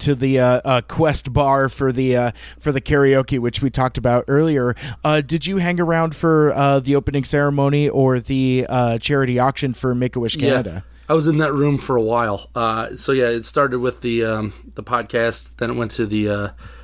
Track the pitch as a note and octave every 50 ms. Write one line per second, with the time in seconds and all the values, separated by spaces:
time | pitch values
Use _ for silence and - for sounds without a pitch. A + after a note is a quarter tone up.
0 | - D3 C#3+ A#2+ C3+ C3+ C3+ B2+ B2+ B2 B2+ B2 - C3+ B2+ A#2+ - - - E3
1 | E3 D3+ C3+ - - C3+ A2+ D3 C#3+ C3+ C#3 C3+ C3+ B2+ - - C#3 C3 A#2+ C3
2 | C3 B2+ B2 B2 A#2+ A#2 - - - - - - - D3+ C3 C3+ - - D3 C#3+
3 | C#3 C3+ C3+ C3 B2 - C#3+ B2 A#2 A#2+ - - C#3+ B2+ - C3+ C3 B2+ - C3+
4 | A2+ B2 A#2+ B2 - - C#3 D3 D#3+ D#3+ D3+ C3+ B2 B2 A#2 - D3 C#3 A2+ -
5 | - D3+ D3+ D#3 C#3+ B2 D#3+ D#3+ - F#3 G3 F#3+ F3 F3 F3 E3+ E3+ D#3+ E3 E3
6 | D#3+ D#3+ C#3+ - F3 E3 D#3+ D3+ D3+ C#3+ - C#3 C#3 C#3 C#3 C#3 B2+ C#3 C#3+ C#3
7 | - D3 C#3 C#3 B2+ - D3+ C#3+ C#3+ C#3+ C#3+ C#3 C#3 C#3+ C#3+ D3 D3 C#3 - C3+
8 | C3 C3 B2+ B2 A2 - C3+ C3 C3 C3 B2+ B2+ B2 - B2+ B2 B2 A#2+ A#2 A2+
9 | - - C#3+ C#3 C3+ B2 B2 B2 B2 C#3 - - C#3+ C3 A#2 - C3 B2+ B2 B2
10 | B2+ B2 - B2+ A#2 A2 - - C3+ C#3 C3 C3 G#2+ F#2 D#2+ F#2 - - - -
11 | - - D#3 D#3+ D3+ E3 D3+ D3+ D#3 C#3+ D3 C#3 C#3+ D3 C#3 C3 - - B2+ A#2
12 | A2 A2 A#2+ A#2 A#2 G#2+ G2+ G2 - - - A#2+ A#2 A2+ A2 A2+ A2+ - - -
13 | - D3 C3+ C3 B2 A#2 A#2 A#2 A2 - - D3+ C#3+ C3 B2+ B2 B2+ B2 B2 -
14 | - A#2+ A#2 A#2 A2+ A2 A2 G#2+ G#2+ G#2 - - - - - - - - A#2+ A#2
15 | A2 - - A#2 A#2 A#2 - - - - - - A#2+ A#2 B2 A#2+ A#2 G#2 - -
16 | A2+ G2+ G#2+ G#2+ G#2 G#2 G2+ G2+ G2+ G#2 - - - - - -